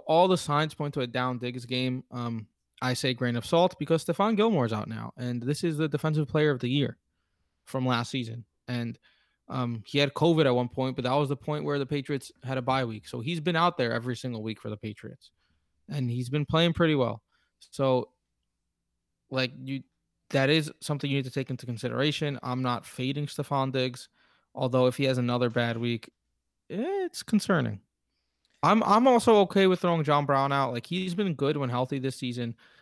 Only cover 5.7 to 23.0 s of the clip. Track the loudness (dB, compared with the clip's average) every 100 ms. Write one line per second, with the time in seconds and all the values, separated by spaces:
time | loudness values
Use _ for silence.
5.7 | 0 0 0 0 0 0 2 2 2 0
6.7 | 0 0 -4 _ _ _ _ _ _ -8
7.7 | -2 0 0 0 -6 -6 -10 -14 _ -8
8.7 | -6 -6 -10 _ _ _ _ _ -4 -4
9.7 | -4 -4 0 0 4 4 6 4 4 0
10.7 | -2 -2 -2 0 2 0 -2 -4 -4 -2
11.7 | -2 -2 -4 -4 -6 -6 _ -6 -4 0
12.7 | 0 0 -6 -10 -8 -4 -4 -2 2 2
13.7 | 2 -2 -2 -4 -6 -6 -6 -6 -8 -8
14.7 | -8 -10 -12 -16 -18 -20 _ _ _ _
15.7 | _ -10 -4 -2 -2 -2 -2 0 2 2
16.7 | 4 2 2 0 -4 _ _ _ _ -20
17.7 | -2 2 2 -2 _ _ _ _ _ _
18.7 | _ _ _ _ _ _ -2 -2 -4 -8
19.7 | -8 -10 _ _ _ _ 2 4 2 0
20.7 | -8 -6 -4 0 -2 -2 -6 -6 -8 -8
21.7 | -6 -4 0 0 0 -4 -4 -6 -4 -2
22.7 | -2 -6 -8